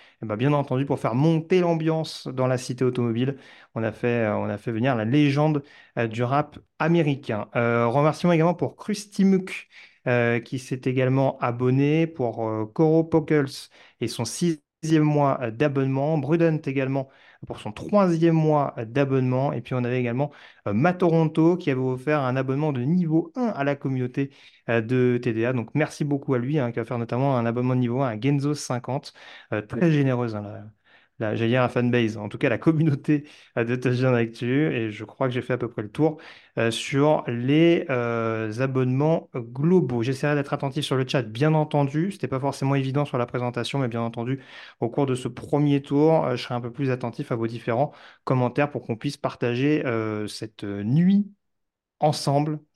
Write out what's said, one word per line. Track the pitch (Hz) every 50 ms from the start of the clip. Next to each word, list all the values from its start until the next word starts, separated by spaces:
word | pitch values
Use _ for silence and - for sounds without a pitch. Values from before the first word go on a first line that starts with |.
| - - _ _
Et | -
ben, | 107 107
bien | 107 127 147
entendu, | 147 147 139 - 131 131 139
pour | 139 135 -
faire | - 120 113
monter | 127 151 165 165 160 160 - 185 185
l'ambiance | 175 170 170 160 160 160 160 160 156 - - - -
dans | 143 131 131 127 127
la | 127 123
cité | - - 127 - 131
automobile, | 127 127 127 120 117 113 117 127 139 135 - - - - - - _ _
on | 117 110
a | 110
fait, | 107 - - 120 120 117 113
euh, | 104 104
on | 104 104 107
a | 104 101
fait | - 123
venir | 113 110 120 139 127
la | 110 107
légende, | 113 131 151 147 143 135 147 151 156 151 139 - - - - - _ _
euh, | 120 117 113
du | 107 117 123
rap | 120 139 147 147 147 - - - _ _ -
américain. | 151 165 170 170 151 147 143 - - - 110 104 - - -
Euh, | 127 117 117 117 117 117
remerciements | 117 117 143 147 156 - - - 175
également | 175 156 160 175 170
pour | - 143 - -
Krusty | - - - 202 - - - - - 190
Muck, | 190 190 185 185 - - - - _ - - - - _ _ _ 131
euh, | 123 120 117 117 117 120
qui | 117 - 139 131
s'est | - - 135 127 -
également | 135 127 131 131 127 131 139 135 139 - -
abonné | 135 123 120 120 123 127 131 135 139 147 151 160 165
pour, | 160 165 - 123 113 110 117 113
euh, | 110 110 107 107
Coro | 110 - - 160 156 160 165
Pockels | 160 165 165 160 147 - 156 151 143 127 - - - - _ - - - _ _
et | 123
son | 113 - - 117
sixième | - - - 175 170 160 - _ _ _ _ - 156 160 156
mois, | 151 151 147 147 143 139 131 -
euh, | 127 113
d'abonnement. | 110 117 147 147 135 139 135 135 135 135 139 156 160
Brudent | 151 127 139 170 165 170 165 160 151 156
également | 139 135 139 131 131 135 139 131 - _ _ _ - - _ -
pour | - - -
son | - 107
troisième | - - - - 208 202 196 180 170 160 165 170 165
mois, | 160 156 156 151 147 139 131 - 131
euh, | 113
d'abonnement. | 110 117 139 143 131 135 135 127 127 127 131 139 147
Et | 143 123
puis | - - 131
on | 123
avait | 120 120 127 127
également, | 123 120 117 127 147 143 - - - - - _ _ 107
euh, |
Matt | 98 110 151 180 180 180
Toronto | 185 165 165 165 160 156 156 170 160 165 180
qui | 175 180 147
avait | 131 127
offert | 127 131 127 127 131 151 151 147
un | 135 127 127
abonnement | 131 127 131 131 143 156 156
de | 139 123
niveau | 120 147 175 185 175 156 156 165 - - -
un | 262 247 220
à | - 139 139
la | 143 143
communauté, | 139 - 139 135 127 123 123 127 139 139 135 - - - - _ _ _ -
euh, | 117 117
de | 113 113 127 127 123 123 123 120
T | 123 123
D | 107 110 113
A. | 123
Donc | 131 120 113 - -
merci | 143 151 - - - 160
beaucoup | 143 143 139 - 147 131
à | 120
lui, | 120 135 156 151
hein, | 123 117
qui | 113 120
a |
offert | 117 - 127 117
notamment | 117 117 123 123 139 139 135
un | 120 117
abonnement | 117 117 123 123 127 127
de | 127
niveau | 123 117 120 135
un | 139 127
à | 107 107
Genzo | 123 139 147 139 135 147 151
cinquante. | 147 - - 127 120 - 127 127 131 - - - - - - - - - _
Euh, | 110 104
très | 104 - 127 233 185 165
généreuse, | 151 143 139 131 127 123 120 113 107
hein, | 104
la, | 104 101 107 104 104 110 - _ _ _ _ _ _ _ _ -
la, | 113 107 113
j'allais | 110 113 113
dire | 123 131
la | 123 120
fanbase, | - 123 123 120 120 123 117 107 104 107
en | 104 101
tout | -
cas | - - 131
la | 113 -
communauté, | - 165 160 151 165 156 139 131 - - 151 143 147 - - - - _ _
euh, | 131 117
de | 117 127
Touchdown | 127 131 127 123 123 131 131 123
Actu, | 117 117 113 113 - 120 120 131 143 156 160
et | 139 120 113 107
je | 104 107
crois | 107 - - - 135 131
que |
j'ai | 120 127
fait | - - 127
à |
peu | 120 123
près | 113 - -
le | 107 101
tour, | - - 151 160 156 156 - - - - - _ _ 123
euh, | 117 113
sur | 113 - - - 139 139 147 151 151 - -
les, | - 120 120 123 131 147 156 165 170 170 - - -
euh, | 131 123 120 117 117 117 113 113 113 110 110 107 107 120
abonnements | 131 135 131 131 127 127 127 135 147 156 165 - - - -
globaux. | 131 117 117 123 135 147 170 185 180 151 127 123 117
J'essaierai | 113 135 131 - 160 147 147
d'être | 147 139 -
attentif | 147 143 143 135 131 151 139
sur | - 143
le | 131 135 131
chat, | - 139
bien | 113 107 107 113 147 156 156
entendu. | 156 151 151 - 147 143 139 143 151 175 196
C'était | 190 - 139 120
pas | 135 131
forcément | 135 135 127 - 135 135 139
évident | 139 135 135 127 147 147
sur | - -
la | 123 120
présentation, | - - 123 123 123 - 120 110 - - 139
mais | 131 117
bien | 113 117
entendu, | 117 117 117 120 117 127 135 131 - - - - - - - _
au | 123 113
cours | - 147 143
de | 123 127
ce | 123 - 120
premier | 120 - - - 151 143 147 147 143 139
tour, | 139 - 139 143 151 160 160 160 151
euh, | 131 123
je | 120
serai | - - 123
un | 120
peu | 123 117
plus | - - 143 131
attentif | 127 127 123 117 - - 139 -
à | 131
vos | 113 113
différents | 113 117 113 - 123 113 120 147 147 - - - - - _ _
commentaires | - 135 127 123 120 - 147 143 143
pour | - 123 -
qu'on | - 117
puisse | 107 - 147 -
partager, | - - 127 - - 131 120 120 123 135 147 151 160 156
euh, | 131 117 110 110 110 107 107 107
cette, | 101 - - 117 - - - 104
euh, | 101 101 101
nuit | 101 107 131 165 175 190 196 202 202 - - _ _ _ _ _ _ _ _ _ _ _ _ _
ensemble. | 151 151 147 - - 147 139 143 147 156 151 151 - _ _